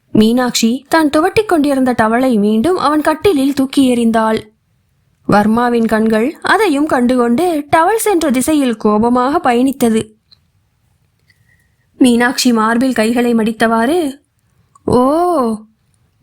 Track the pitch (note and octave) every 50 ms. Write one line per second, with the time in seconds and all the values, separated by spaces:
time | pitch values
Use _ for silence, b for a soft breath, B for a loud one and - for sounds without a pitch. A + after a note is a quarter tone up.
0 | _ _ - A3 G#3+ A3 A#3+ B3+ B3 A#3+ - - A#3 A3+ B3 C4+ - _ E4 D#4+
1 | D#4 C#4 - D#4 E4+ G4 - A4+ G#4+ - F4+ D4+ C#4 C#4+ C4+ C4+ C4 B3+ A#3+ A#3+
2 | A3 G#3+ A#3 B3+ C4 C4 A#3 G3+ G3+ G#3+ A3 A3 B3 E4+ F#4 - - C#4+ D4+ D4+
3 | - D#4+ D#4 D4+ - G#4 E4 C4+ C4+ C#4+ C4+ - C4+ C4+ - C#4+ C4+ B3+ A#3+ A#3+
4 | A#3 A3+ A3+ A3+ A3 A3 A3 - - - _ _ _ _ _ _ _ _ _ _
5 | _ _ _ _ _ - F#3 G#3 G#3 G#3+ A3 A#3 B3 A#3+ A#3+ A#3 A3+ G#3+ A3+ G#3+
6 | A3 A3 A3 G#3+ A#3 D4+ - - - - E4+ F#4+ A4 F4+ C4+ C#4 D4+ D#4 D#4+ B3
7 | B3 A#3+ C4 B3 A#3+ A#3+ A#3+ C4+ F4+ F4+ D#4+ C#4+ D4 - F4 D#4+ E4 F#4+ A4 A4+
8 | - G#4+ G4 D#4+ E4 C#4 A#3 B3+ B3+ D#4 D#4 C#4+ C4+ B3 A3 A3 - G#3 G#3 G#3
9 | A3+ A#3+ B3 B3 B3 C#4 D4+ F4+ F4 C4 A#3+ A#3+ C4 C#4 - - A#3+ A3+ A3 A3
10 | G#3+ - _ _ _ _ _ _ _ _ _ _ _ _ _ _ _ _ _ _
11 | _ _ _ _ _ _ _ _ _ _ _ _ _ _ _ _ _ _ _ -
12 | C4+ B3 A#3 A#3 B3 B3 C4 - - B3 A#3 A3 G#3+ A3+ A#3 A#3 C4+ C4 A#3+ A#3
13 | G#3+ A3+ A#3+ A#3+ A#3+ A#3+ A#3 A3+ G#3+ A#3 A3+ - A#3 A3+ A3+ A3+ A3+ C4+ E4+ F4+
14 | D#4 C4+ C4+ - _ _ _ _ _ _ _ _ _ _ _ _ _ - - B3
15 | B3+ C4+ D4+ E4+ F4+ F4+ E4+ C#4+ A#3+ A3+ A3 G#3+ - _ _ _ _ _ _ _
16 | _ _ _ _